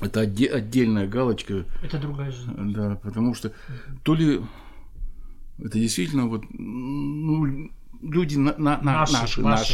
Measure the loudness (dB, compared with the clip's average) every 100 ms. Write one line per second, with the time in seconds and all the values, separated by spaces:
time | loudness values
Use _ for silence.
0 | -2 2 2 2 2 0 0 2 4 4
1 | 2 0 0 0 -2 -4 -2 -2 -2 -2
2 | -4 -4 -6 -8 -8 -4 -4 -2 -2 -2
3 | -4 0 0 0 -6 -8 -12 -12 -10 -4
4 | 2 4 4 2 -2 -12 -16 -16 -16 -8
5 | -8 -6 -12 -12 -14 -10 -4 0 2 0
6 | 0 0 0 -2 -6 -10 -8 -8 -6 -4
7 | -4 -2 0 2 2 0 -6 -12 -16 -12
8 | -2 0 2 4 2 4 2 2 2 4
9 | 4 4 2 4 4 4 4